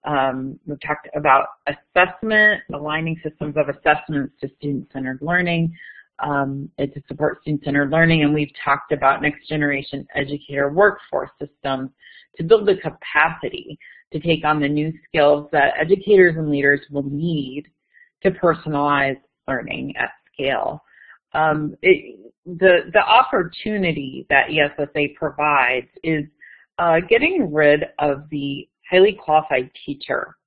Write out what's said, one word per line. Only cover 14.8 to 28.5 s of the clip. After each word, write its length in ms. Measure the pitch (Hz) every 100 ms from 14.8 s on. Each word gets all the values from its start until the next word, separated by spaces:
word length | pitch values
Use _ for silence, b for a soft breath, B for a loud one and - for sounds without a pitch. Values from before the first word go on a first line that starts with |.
| 156 160 _
skills 420 | 160 147 147 147
that 220 | 151 139 -
educators 540 | 160 196 190 196 180 160
and 140 | 151
leaders 300 | 143 139 143 -
will 140 | 143
need 640 | 139 143 170 160 131 139 - _ b b b _
to 80 | 196
personalize 880 | 175 175 160 156 147 143 143 139 131 _ _ -
learning 460 | 131 117 135 135 -
at 140 | 120 - _
scale. 500 | - 135 123 - 156 b b b b _
Um, 420 | - 156 156 151 -
it, 500 | 180 180 - 110 113 _ 170
the, 440 | 170 190 175 180
the 80 | 208
opportunity 1300 | - 226 262 - 170 - 214 208 180 151 135 135 -
that 200 | 139 -
E 100 | 156
S 100 | 147 -
S 100 | 143 151
A 120 | 147 147
provides 680 | 156 - 151 143 123 127 123 -
is, 200 | 160 156 151 _ B B B -
uh, 180 | 170 165 180
getting 440 | 226 311 370 190
rid 320 | 151 147 151 - -
of 300 | 147 139 151
the 380 | 151 143